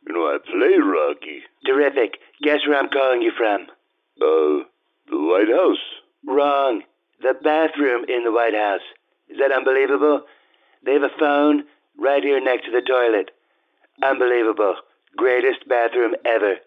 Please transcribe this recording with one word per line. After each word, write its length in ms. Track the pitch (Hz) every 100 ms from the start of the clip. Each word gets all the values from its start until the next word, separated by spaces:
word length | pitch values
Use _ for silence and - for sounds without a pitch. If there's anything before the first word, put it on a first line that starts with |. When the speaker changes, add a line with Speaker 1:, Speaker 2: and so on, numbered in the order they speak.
| -
Speaker 1:
You 80 |
know, 100 | -
I 140 | 80 73
play 400 | - - 127 190
Rocky. 640 | 95 85 73 73 - 71 - _ -
Speaker 2:
Terrific. 520 | 135 143 135 107 - _ _
Guess 180 | 147 147 143
where 120 | 143
I'm 100 | 135
calling 320 | 143 135 123
you 120 | 117 107
from? 260 | 113 101 87 - _ _ _ _
Speaker 1:
Uh, 420 | 76 80 76 76 - _ _ _ _
the 80 | 71
White 300 | 76 90 107
House. 340 | 135 180 95 - - _ _ -
Speaker 2:
Wrong. 560 | 131 143 139 135 110 - _ _ _
The 140 | 131 131
bathroom 600 | 156 151 160 147 143 120 117
in 160 | 123
the 80 | 120
White 220 | 110 117
House. 260 | 107 107 95 - - _ _ _
Is 100 | -
that 140 | 139
unbelievable? 680 | 131 135 131 135 135 151 143 - _ _ _ _ _
They 100 | -
have 80 | 143
a 160 | 139 -
phone 460 | 151 143 147 147 143 _ _ -
right 240 | 113 143
here 180 | 143 139
next 260 | 131 123 -
to 40 |
the 100 | 120
toilet. 500 | 123 127 120 110 90 _ _ _ _ _ _ _
Unbelievable. 760 | 135 135 127 120 113 101 104 87 - _ _ -
Greatest 520 | 127 123 123 123 -
bathroom 460 | 123 117 120 120 -
ever. 300 | - 113 104 92